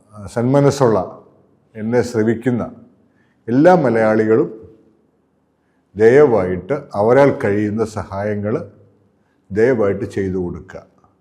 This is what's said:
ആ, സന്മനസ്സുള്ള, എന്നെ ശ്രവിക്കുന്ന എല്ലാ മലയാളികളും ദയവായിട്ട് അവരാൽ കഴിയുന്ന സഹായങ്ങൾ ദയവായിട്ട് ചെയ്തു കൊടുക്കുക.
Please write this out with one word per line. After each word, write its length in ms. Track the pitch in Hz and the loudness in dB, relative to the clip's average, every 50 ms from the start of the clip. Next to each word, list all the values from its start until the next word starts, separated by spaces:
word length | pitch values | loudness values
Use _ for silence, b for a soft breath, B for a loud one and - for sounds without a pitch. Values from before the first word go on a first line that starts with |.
| _ _ 107 | _ _ -20
ആ, 120 | 107 101 | -18 -18
സന്മനസ്സുള്ള, 960 | 92 - 120 117 127 135 143 143 139 - - 135 117 107 95 90 - - - - _ _ _ _ _ _ _ _ _ _ | -10 -6 -4 -2 0 2 2 2 2 2 2 2 2 2 0 -2 -6 -10 -18 -20 _ _ _ _ _ _ _ _ _ _
എന്നെ 260 | 107 107 113 120 123 | -10 -6 -2 -2 -2
ശ്രവിക്കുന്ന 720 | 110 - - 110 107 113 117 110 - 131 120 113 92 - - - - _ _ _ _ _ _ _ _ _ _ _ _ - | -2 -2 -2 -2 0 0 -2 -2 -2 -4 -4 -4 -6 -8 -12 -18 -20 _ _ _ _ _ _ _ _ _ _ _ _ -4
എല്ലാ 260 | 117 135 151 180 185 | 0 2 4 4 4
മലയാളികളും 960 | 175 143 120 113 113 113 110 110 107 110 110 110 127 170 - - - - - - _ _ _ _ _ _ _ _ _ _ _ _ _ _ _ _ _ _ _ _ _ _ _ - | 4 2 0 0 0 2 2 2 0 2 2 2 2 0 -2 -6 -14 -20 -20 -20 _ _ _ _ _ _ _ _ _ _ _ _ _ _ _ _ _ _ _ _ _ _ _ -2
ദയവായിട്ട് 840 | 95 110 113 123 147 151 135 113 101 92 92 92 90 - - 139 151 - - - | 2 4 6 6 6 6 4 4 0 0 -2 -6 -8 -6 -8 -8 -8 -8 -8 -4
അവരാൽ 440 | 101 104 113 127 139 143 135 120 - - | -2 0 2 4 4 4 4 2 0 -2
കഴിയുന്ന 400 | 104 101 104 107 104 104 113 110 | -2 -2 -2 -2 -4 -4 -4 -6
സഹായങ്ങൾ 840 | 107 - 101 85 - 95 98 101 107 104 104 101 104 117 165 175 - - _ _ _ _ _ _ _ _ _ _ _ _ _ _ _ | -6 -6 -10 -10 -10 -10 -8 -6 -6 -6 -6 -4 -4 -4 -6 -6 -12 -18 _ _ _ _ _ _ _ _ _ _ _ _ _ _ _
ദയവായിട്ട് 520 | 98 104 113 127 135 110 104 101 98 - - | -2 0 2 2 2 0 0 -2 -2 -4 -8
ചെയ്തു 320 | 101 - 107 98 95 92 | -8 -6 -6 -6 -4 -4
കൊടുക്കുക. 600 | 95 90 87 90 92 92 - - - - _ _ _ _ _ _ _ | -6 -6 -8 -10 -12 -16 -18 -20 -20 -20 _ _ _ _ _ _ _